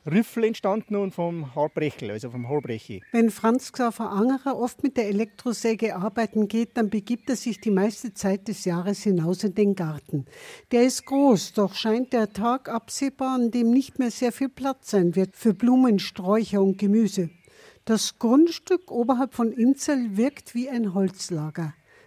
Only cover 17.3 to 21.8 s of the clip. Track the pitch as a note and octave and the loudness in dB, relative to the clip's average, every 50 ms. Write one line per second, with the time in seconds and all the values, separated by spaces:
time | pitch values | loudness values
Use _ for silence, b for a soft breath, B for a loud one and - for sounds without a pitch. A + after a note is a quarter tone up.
17.3 | - b b b b b b b b b b - A3 G#3 - - - - - A3 | -6 b b b b b b b b b b -2 -2 -2 -2 -4 -4 -2 0 4
18.3 | B3 D4 E4 E4+ E4 - - - F#4 F4 - - - A#3+ A#3+ A#3 C4 A#3+ C4+ B3+ | 6 6 6 4 2 -4 -4 -2 -2 -2 -2 -4 -4 -2 0 0 0 0 -2 -2
19.3 | - - A#3 A3+ - B3 A3+ B3+ C4+ - - - C#4+ C4 A#3+ G#3+ F#3+ G3+ A#3 C#4+ | -2 -2 -2 -2 0 2 2 2 2 2 0 -2 -2 -2 -2 -2 -2 0 0 -2
20.3 | - - - - - A#3+ B3+ C#4 C4 A#3+ A3 G3 E3+ G3 F#3+ F3+ F#3 - - - | -2 -6 -14 -10 -8 -8 -6 -4 -4 -4 -2 -2 0 0 0 0 -2 -6 -8 -8
21.3 | F3 D3+ D3+ D#3 - F3 E3 D3+ - b | -6 -6 -6 -6 -6 -6 -8 -8 -10 b